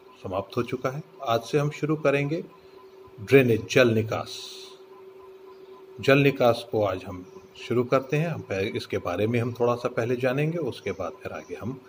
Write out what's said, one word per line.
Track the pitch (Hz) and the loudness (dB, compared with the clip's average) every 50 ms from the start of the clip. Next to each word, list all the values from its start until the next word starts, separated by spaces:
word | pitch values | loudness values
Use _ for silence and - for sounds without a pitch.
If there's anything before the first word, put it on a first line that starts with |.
| - - - - - | -20 -20 -20 -14 -10
समाप्त | 98 90 98 98 - - | -6 -4 -4 -4 -4 -4
हो | 123 117 | -4 -4
चुका | - 135 127 - 131 | -2 -4 -4 -4 -6
है। | 131 151 - - - - - 123 | -6 -6 -12 -14 -16 -10 -2 0
आज | 113 117 | 0 0
से | - - - 147 | 0 0 0 0
हम | 143 147 | 0 0
शुरू | 147 - 151 147 156 | -4 -4 -2 -2 -2
करेंगे | 151 - 143 139 143 143 143 156 180 190 - - - - - - - - - - - - - - - | 0 2 2 2 2 0 0 -4 -6 -6 -10 -16 -20 -20 -20 -20 -20 -20 -20 -20 -20 -20 -20 -16 -14
drainage, | 101 92 127 139 127 120 110 107 - - - | -2 6 6 8 8 8 4 2 0 2 4
जल | 139 127 117 | 6 6 6
निकास। | 113 110 107 - 104 82 - - - - - - - - - - - - - - - - 381 - - - - - - - - - - - - - - - - - - - | 4 2 0 0 -4 -6 -6 -8 -12 -14 -14 -16 -16 -18 -18 -20 -20 -20 -20 -20 -20 -20 -20 -20 -20 -20 -20 -20 -20 -20 -20 -20 -20 -20 -20 -20 -20 -20 -20 -20 -14 -4
जल | 104 139 139 143 | 4 4 6 6
निकास | 139 139 135 - 127 120 113 - - - - | 6 4 4 4 4 4 4 2 -2 -4 -2
को | 110 104 | 0 0
आज | 98 92 92 - | 0 0 -4 -6
हम | 95 92 90 92 - - - - - - - - - | -10 -12 -12 -14 -16 -18 -20 -20 -20 -20 -16 -6 -2
शुरू | 117 120 120 | 0 0 2
करते | 117 139 131 131 - 151 | 2 2 0 0 0 -2
हैं। | 147 165 175 | 0 0 -2
हम | 143 113 | -4 -6
पह-, | - - 98 95 98 113 113 | -6 -6 -2 -2 -2 -2 -4
इसके | 117 - - - 98 | -6 -6 -4 -6 -4
बारे | - 92 87 98 104 | -2 -2 -2 0 0
में | 113 120 120 | 0 2 0
हम | 117 123 113 | 0 -2 -2
थोड़ा | 120 120 120 120 | 0 0 0 0
सा | 120 - 120 | 0 -2 -4
पहले | - 127 117 123 127 | -4 -2 -2 -2 -2
जानेंगे, | 120 127 127 127 143 151 156 165 175 | 0 0 0 0 0 0 -2 -2 -2
उसके | 156 117 - - - 101 92 | -4 -6 -6 -8 -8 -8 -6
बाद | - 90 82 - | -6 -6 -8 -8
फिर | - - - 92 | -10 -12 -10 -10
आगे | 80 78 - 87 | -10 -12 -12 -12
हम | - 104 113 - - - | -8 -8 -8 -8 -8 -12